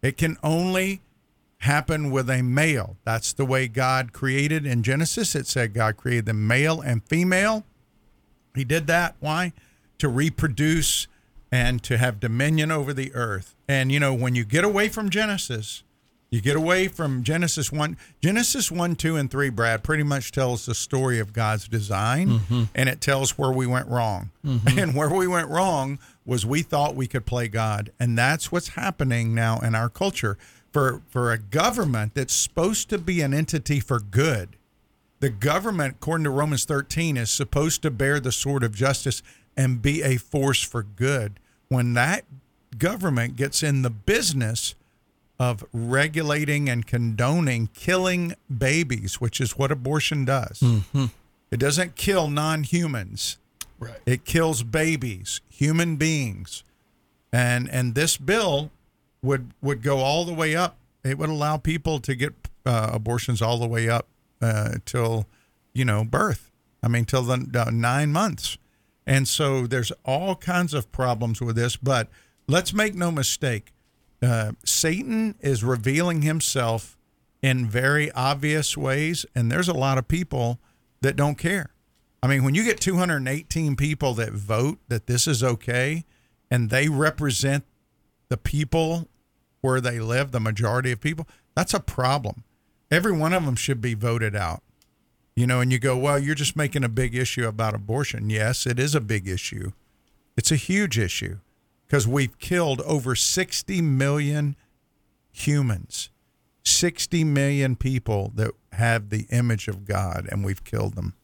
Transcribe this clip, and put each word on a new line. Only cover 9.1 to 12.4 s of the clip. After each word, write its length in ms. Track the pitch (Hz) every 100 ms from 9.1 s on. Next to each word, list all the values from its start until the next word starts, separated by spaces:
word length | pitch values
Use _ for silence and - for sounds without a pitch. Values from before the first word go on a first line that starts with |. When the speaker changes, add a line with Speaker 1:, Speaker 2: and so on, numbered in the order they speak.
| -
Speaker 1:
Why? 320 | 151 156 180 - _ _ _ _
To 100 | 147
reproduce 960 | 123 156 - 156 107 151 165 - - - _ _ - -
and 280 | 127 120 123
to 120 | - 117
have 200 | 127 104
dominion 540 | 117 117